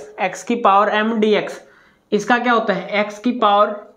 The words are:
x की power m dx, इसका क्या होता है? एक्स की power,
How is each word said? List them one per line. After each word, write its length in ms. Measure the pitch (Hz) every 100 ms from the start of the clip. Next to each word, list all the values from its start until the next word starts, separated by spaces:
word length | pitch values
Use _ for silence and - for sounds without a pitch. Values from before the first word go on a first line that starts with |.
| - -
x 220 | 190 -
की 120 | - 233
power 360 | 202 196 208
m 200 | 208 214 233
dx, 280 | 214 196 - - - _ _ _ _
इसका 260 | 208 - -
क्या 160 | 233
होता 200 | 233 220
है? 140 | 190 -
एक्स 320 | 208 208 -
की 120 | 247
power, 360 | 247 214 202 214 - -